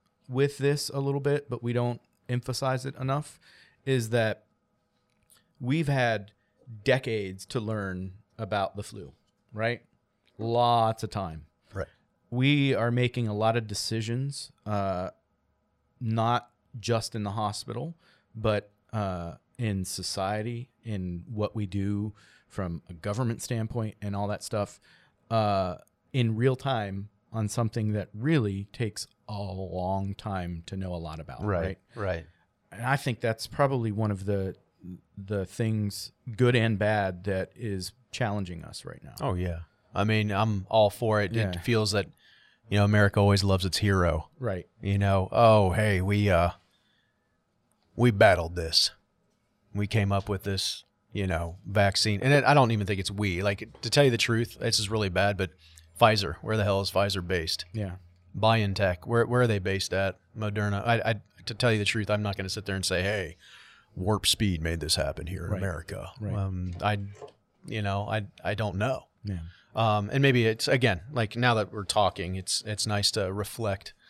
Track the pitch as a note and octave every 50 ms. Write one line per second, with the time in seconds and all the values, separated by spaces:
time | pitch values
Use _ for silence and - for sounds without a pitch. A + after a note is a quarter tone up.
0 | _ _ _ _ _ - B2 C3 C#3 C#3 C#3 - C3+ C#3 D3 D3 - - - C#3
1 | C#3 C#3 C#3 C#3+ C3+ C#3+ C#3+ C#3+ C#3+ - B2 A#2 A#2 A#2+ A#2 A#2+ A#2+ A#2+ A#2+ -
2 | - _ _ _ _ - B2 B2 - - B2 - C3+ C3 C3 B2+ C3 C#3 C3 -
3 | C3 C3 C3+ D3 D3+ - - _ _ - - - - _ _ _ _ C3+ C3+ B2+
4 | A2+ G#2+ A#2 A#2+ A2 A2 G#2 - _ _ _ _ _ _ _ _ _ _ _ _
5 | _ _ _ _ _ _ _ _ _ _ _ _ A#2 A#2+ C#3+ E3 D#3+ C#3 C#3 C3
6 | B2 A#2 A2 G#2 G2 G2+ _ _ _ _ _ _ _ B2+ A2+ G#2+ G2+ C3 B2+ C3
7 | - B2 A2+ G#2+ G2+ F#2+ F#2 F#2 - - - B2 G#2+ G#2+ A2 G#2+ G2+ F#2+ F#2 F#2
8 | F#2+ F#2 F#2 - _ _ _ - A2 F#2 G#2 G2+ G2 - - G#2 G#2 - A2+ G#2
9 | E2+ C2+ - _ _ _ _ _ _ _ - G#2+ A2 A#2 A#2+ A2 - _ _ _
10 | _ _ _ _ _ _ _ - A2 A#2 A#2 A#2+ A#2+ A#2+ A#2+ A#2 A2+ A2 A2 -
11 | - G2+ - G#2+ F#2+ E2+ D#2+ D#2 D2 - _ _ _ _ - F#2+ - - _ _
12 | _ _ _ _ _ _ A#2 B2 C3 C#3 D3 D3 C#3 C3+ B2+ G2+ A2+ A#2+ A#2+ B2
13 | B2 A#2+ - B2 A#2 G#2+ G#2 G#2 A2 A2+ A2+ A#2+ A2 G#2 G2+ - - - A2+ A2+
14 | G#2+ A2+ A#2 B2+ C3+ C#3+ C#3 - - - - _ _ G#2+ G#2+ G2+ G2 G2 F#2 F2+
15 | F#2 - - _ _ _ _ _ _ _ _ _ _ _ _ _ _ _ _ _
16 | B2+ A2+ A2+ A2+ A2 A#2 A#2+ A#2 - - _ _ _ _ - A#2+ - - A#2 A2+
17 | A2 - - A2+ G#2 G2+ G2 A2+ G#2+ G2+ G#2 - - - G#2+ A#2 C#3+ E3 E3 -
18 | _ _ _ _ _ _ _ A2+ G#2+ A2 G#2+ G#2 - - _ _ _ _ - A2
19 | G#2 G2 F#2 F2 E2+ E2+ D#2 - _ _ _ - A#2 A2 G2 F#2+ F#2 - - -
20 | F2+ - - G2+ F#2+ F#2+ G#2+ G#2+ G#2+ A#2+ A#2+ A#2 B2+ - _ _ _ A2+ G#2+ F#2+
21 | F#2 F2+ F2 F2 - - A#2+ G#2 G#2 - - A2+ G#2 F#2 F#2 G2+ G2 G2+ G2+ G2+
22 | G#2+ G#2+ - - - - - _ _ _ - - F#2+ F2 E2+ D#2 - - F2 E2
23 | - - G2+ A#2 C3 A2+ A2+ - - - B2 A2+ A2 A2 - A#2+ A2 G#2+ - -
24 | G#2 G2+ G2+ G2+ G#2 G2+ G#2 - - - - G#2 G2+ - - - _ _ - _
25 | _ _ _ _ _ _ A2+ A2+ G#2+ G#2 G2+ G2 F#2+ F2+ F2+ - - _ _ _
26 | _ _ - C3 A#2+ A2+ A2 A2 A#2+ C3 B2+ B2+ - C#3 C3 A2+ G#2 G2 F#2+ G2
27 | G2+ G#2 _ _ _ _ - A2+ G#2+ G#2 - - A#2 A2+ - A#2+ A2 G#2+ G#2 G#2
28 | F#2 - - G#2+ A#2 D3+ E3 C#3+ A2 G2+ G2 G2 G2+ - - - A#2 G#2 - -
29 | - - _ _ _ - G#2+ G2+ G2+ F#2+ F#2+ F#2+ F#2+ F2+ F2+ F2+ F2+ F#2 F#2+ G2
30 | G2 G2 F#2+ - - A2 G2 F#2 F2 F2 F2 E2 E2+ - G2 F#2+ F#2+ F#2 F2+ E2+
31 | E2 D#2 D#2+ D#2 D2+ - C2 - F#2+ G#2 G2 F2 E2+ F#2 G2 - _ _ _ A#2+
32 | G#2 F#2+ F2+ E2 D#2 - _ _ _ _ _ _ _ _ - G2+ A#2 B2+ C#3 C#3
33 | - C#3 A#2 - - A2+ A2 - - - - - C#3+ C3+ C3+ B2+ A2+ A2 G2+ G#2+
34 | A2 G#2+ G2+ F#2 F#2+ G2+ G2+ G2 F#2+ F#2+ - - _ _ _ _ - F2+ F2+ -
35 | - _ _ - G2 F#2+ G#2+ G2 F#2 - - - A#2 A2 A2 G#2+ G#2 G2+ - -
36 | - - - _ _ B2+ A2 - B2+ A#2+ B2 A#2+ A2+ A#2 A2 F#2+ G#2 G#2 G#2+ G#2
37 | G2+ F#2+ F#2 F2 F2+ G2+ G2 F#2 F2+ - _ - A#2+ G#2+ G2 F#2 F2+ - - _
38 | _ _ - - B2+ G#2+ G#2 G#2 G2 F2+ F2+ D#2+ D#2+ D#2 - - - - - -
39 | - - - - - C3+ F#2 F2+ F2+ F2+ E2+ E2 E2+ - _ _ _ _ - G2
40 | G2+ A2 A2 A2 G#2 G#2+ G2+ G2 A2 G#2+ G#2 G2 F#2+ - - A2+ G#2+ G2+ - -
41 | A#2+ A2 G#2+ G#2 G#2 F#2 A2+ A#2 G#2+ F#2+ F2 F2 - - A#2 A2 G#2+ G2+ G2+ G2+
42 | F#2 - - _ _ - _ _ _ _ _ _ _ - G#2 G#2 G2+ G#2 G#2 G#2
43 | G#2 G2 - G#2+ G2+ G2+ G2+ F#2+ G2 G2 F#2+ F#2 F#2 F#2 - - G#2+ G2+ G2 F#2
44 | F2 E2+ D#2 D#2+ - - _ _ C3 A2 F#2+ F2+ - - _ _ - G2 G2+ G2
45 | G2+ G2 G2 G2 F#2 - - A2+ A#2 A2+ A2 G#2+ G2+ F#2 F2 - A2 G#2+ G2+ F2+
46 | F2+ G2 G2+ G#2 G#2 G2+ F2+ E2+ F2 F2 - - _ _ _ _ _ _ _ _
47 | _ _ _ _ _ _ _ _ _ _ _ _ _ _ _ _ _ _ _ -
48 | A#2+ B2 G#2+ G2 A2+ G#2 F#2 F2 E2 D#2+ F2 F2 E2 D#2+ - - - - - _
49 | _ _ _ _ _ _ _ _ _ _ _ _ _ _ - G#2 G#2 G2+ - A2
50 | G2+ G2 G2+ G2 G2 - G2+ F#2+ - G2+ G2 F#2 - - - - - _ _ _
51 | _ _ - G#2+ G2 F#2 E2+ D#2+ E2+ E2 F2 - - - G2 G#2+ G2+ G2 F2+ -
52 | - A2 G#2 G2+ A2+ C3 C#3+ D3 B2+ B2+ D3 D3 B2+ A2+ A#2 G#2 G2+ F#2 G#2 F#2+
53 | F#2+ - G2+ G2+ G#2 G2 F2+ F2 G2 G2+ G2+ - - - - - - A#2 - C#3+
54 | C#3+ C3+ A#2 A2 - - A#2 A2+ A#2 A2 - - - A#2 A2 - G#2+ G2 A2 A2
55 | G#2 F#2+ F2 F#2 G2 G2+ G2+ F2+ F#2+ E2+ - _ - - - - - _ _ -
56 | A#2+ A2 A2 G#2 G2+ C#2+ - - - - A2 A2 G2+ G#2 G2 G2 G2 F#2+ - F#2+
57 | G2+ G2+ F#2+ G2 F2+ F2 F#2+ F2 E2 - - - - - - A2 G#2 F#2 F2 F2+
58 | - - _ _ _ _ - F#2+ G#2+ A2 A2+ A2+ G#2+ G2 F2+ - G2+ F#2 F2+ -
59 | - - A#2 A#2 A2+ - A#2+ B2 B2 A#2 G#2+ G2+ F#2 G2+ F#2+ F#2+ - - F#2 F#2+
60 | G2 F#2+ - - _ _ _ A2 G#2+ G#2 G2+ G#2+ G#2 G#2 G2+ G2+ - A#2+ A#2 A2+
61 | - A2 A2+ G#2 - _ _ - - - A2+ - B2+ A#2+ A2+ G#2+ G2+ G#2 - A2+
62 | G2+ F#2+ G#2 G#2 G#2 G2+ F#2+ - F#2+ F#2 - G#2+ G2+ - G2 F#2+ F#2 - F#2 F2
63 | F#2 G2+ G#2+ G2+ F2+ E2 E2 - - - - - - - - - _ _ _ -
64 | F2+ F#2+ G#2+ F#2+ - - - - A2+ G2+ F2+ D#2+ D#2 E2 E2 E2 D2 D2+ - -
65 | D2 C#2+ C#2+ - D2 E2 F#2 F#2 E2+ - G#2 F#2+ - G2 E2 D2 - - F#2 -
66 | - - - - G#2+ G2 - G#2 G2 F#2+ F#2+ F2+ F2+ F#2 F2+ F2+ - G#2 G#2+ G2+
67 | G2 G2 G2+ - - - - _ _ _ _ _ - - - A2 G#2 G2+ G2 G2+
68 | G#2 G#2+ G#2+ A2 G2+ - - - - F#2 G#2 G2+ A2 G#2 D#2+ F#2+ G#2+ C3 C3 -
69 | - _ _ _ - G#2 F#2+ E2+ E2 E2+ - - _ _ - A2 A2+ A2 G#2+ G#2
70 | G2+ - - C#3 C#3 C#3 B2 B2 A2+ A2 A2 - - - C#3+ B2+ B2 A#2 F#2+ E2
71 | - B2+ - A#2+ A2 G#2+ - A#2 B2 B2 A#2 A2 G#2 E2+ - G#2+ G2 - - G#2+
72 | G2+ F#2 - - F2+ F2 F#2 F#2+ F2+ - - - - A2 G#2+ F#2+ - G#2+ G#2 G2+
73 | G2+ - - A2 G2 F#2 F#2+ G#2 G#2 - - - A2+ G#2 F#2+ - - - - _
74 | _ -